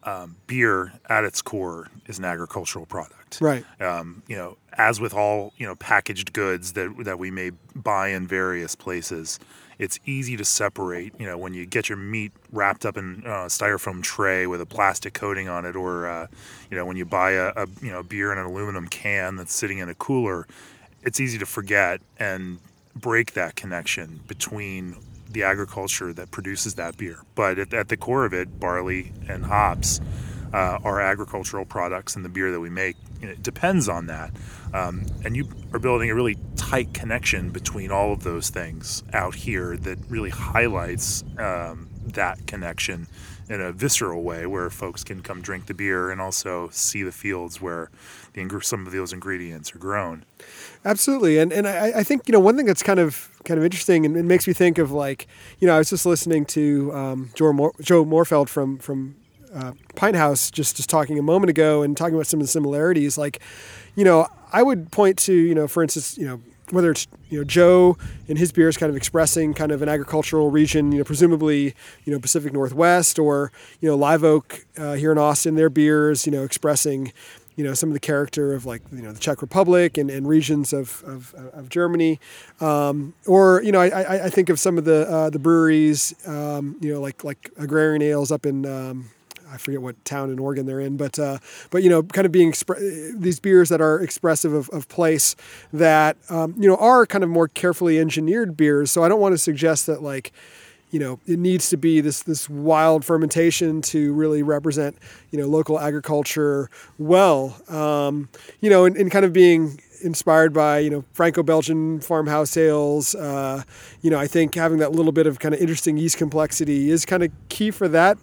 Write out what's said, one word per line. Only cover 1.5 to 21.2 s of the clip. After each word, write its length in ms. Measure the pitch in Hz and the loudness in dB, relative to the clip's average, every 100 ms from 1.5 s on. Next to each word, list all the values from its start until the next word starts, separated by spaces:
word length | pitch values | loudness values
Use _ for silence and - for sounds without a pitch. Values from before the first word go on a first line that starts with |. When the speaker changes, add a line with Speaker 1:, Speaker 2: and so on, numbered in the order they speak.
| 104 92 82 80 - _ | -8 -8 -10 -16 -20 _
Speaker 1:
is 120 | 95 | -10
an 60 | |
agricultural 640 | 92 85 85 - 85 - 80 | -8 -8 -8 -10 -10 -12 -12
product. 520 | 92 80 _ _ - | -12 -12 _ _ -2
Speaker 2:
Right. 240 | 156 135 - _ | -2 -2 -8 _
Speaker 1:
Um, 420 | 92 87 85 87 _ | -6 -6 -10 -18 _
you 100 | 104 | -12
know, 220 | 87 - _ | -12 -16 _
as 280 | - 110 110 | 0 0 0
with 140 | 110 | -4
all, 380 | 95 104 104 101 _ | -2 -2 -2 -6 _
you 100 | 104 | -14
know, 100 | 90 | -12
packaged 560 | - 104 - 95 98 | 0 0 0 -10 -8
goods 400 | - 98 92 90 | -4 -2 -4 -6
that, 200 | 90 92 107 | -8 -8 -8
that 140 | 107 92 | -10 -8
we 120 | 95 | -10
may 220 | 95 90 87 _ | -8 -10 -12 _
buy 340 | - 110 101 95 | -10 -4 -2 -2
in 180 | 95 92 | -4 -4
various 480 | 92 92 90 82 | -4 -2 -4 -8
places, 640 | - - 90 82 85 80 - _ - _ _ | -10 -10 -10 -8 -10 -10 -14 _ -20 _ _
it's 220 | 98 - | -10 -10
easy 320 | - 135 127 120 | -8 -8 -8 -6
to 80 | |
separate. 680 | 101 - 104 - 92 87 92 - | -4 -2 -2 -4 -8 -8 -12 -14
You 60 | 101 | -12
know, 120 | 87 | -12
when 160 | 92 | -12
you 120 | 92 87 | -12 -6
get 220 | 117 - | -4 -4
your 100 | 101 | -8
meat 340 | 98 110 104 _ _ | -10 -10 -10 _ _
wrapped 340 | 110 101 98 | -4 -2 -2
up 120 | 110 101 | -6 -8
in, 260 | 95 90 | -12 -14
uh, 60 | 117 | -12
a 160 | 104 90 | -10 -8
styrofoam 560 | - 104 98 - 90 | -2 -2 -2 -4 -8
tray 440 | - - 98 92 90 | -10 -4 -2 0 -2
with 140 | 90 | -6
a 60 | 85 | -10
plastic 480 | - 98 95 101 | -2 -2 -2 -8
coating 340 | - 104 98 95 | -10 -8 -8 -8
on 160 | 87 | -8
it, 120 | 87 90 | -8 -8
or, 320 | 92 87 87 | -8 -6 -8
uh, 180 | 85 82 - - - - | -10 -12 -18 -20 -20 -12
you 60 | 92 | -10
know, 80 | |
when 120 | 90 92 | -8 -8
you 80 | |
buy 280 | 87 98 92 | -6 -2 0
a, 200 | 95 92 | 0 -2
a, 140 | 110 95 98 | -4 -10 -10
you 120 | - | -14
know, 100 | 90 | -12
beer 300 | 90 101 101 | -12 -6 -4
in 60 | 98 | -4
an 80 | 92 | -8
aluminum 420 | 92 104 98 87 | -8 -10 -10 -12
can 480 | - 104 101 92 95 | -10 -6 -4 -4 -8
that's 180 | 90 | -10
sitting 240 | - 104 98 | -6 -6 -8
in 100 | 87 | -10
a 60 | |
cooler, 520 | 85 - 135 113 90 82 - - - _ _ | -12 -4 -2 -2 -6 -10 -20 -20 -20 _ _
it's 180 | 127 - | -8 -6